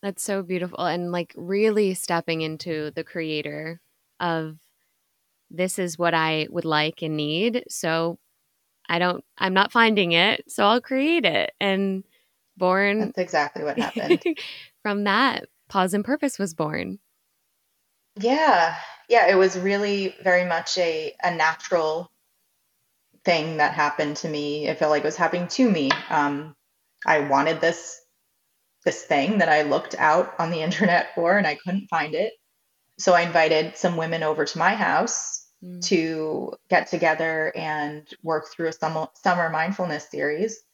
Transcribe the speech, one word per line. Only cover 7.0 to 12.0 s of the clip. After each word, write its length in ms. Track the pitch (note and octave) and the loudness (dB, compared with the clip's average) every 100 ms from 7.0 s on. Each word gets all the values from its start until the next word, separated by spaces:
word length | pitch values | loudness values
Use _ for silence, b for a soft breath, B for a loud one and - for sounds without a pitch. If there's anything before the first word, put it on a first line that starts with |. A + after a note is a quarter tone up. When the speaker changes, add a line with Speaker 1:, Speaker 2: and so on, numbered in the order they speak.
Speaker 1:
and 140 | D#3+ D3+ | -6 -4
need. 480 | D3 D#3 A3+ A#3+ - | -4 -2 -2 -2 -8
So 480 | - E3+ E3 E3 E3+ _ _ _ _ _ _ _ | -6 -2 0 -2 -6 _ _ _ _ _ _ _
I 120 | E3+ | 0
don't, 260 | F3+ F3+ - - | 0 -2 -8 -4
I'm 160 | F#3+ F#3+ | 0 2
not 160 | G3+ | 2
finding 380 | A#3+ A3+ G#3+ F3 | 4 4 4 2
it, 300 | E3 F#3+ - - | 4 2 0 -6
so 140 | - G3+ | 0 2
I'll 140 | A#3+ | 2
create 460 | B3 C4 C#4+ E4+ G3 | 0 0 2 2 2
it." 260 | C#3+ E2 - | 0 -2 -2
And 440 | G3+ F#3+ G3 F#3+ | -2 0 0 -4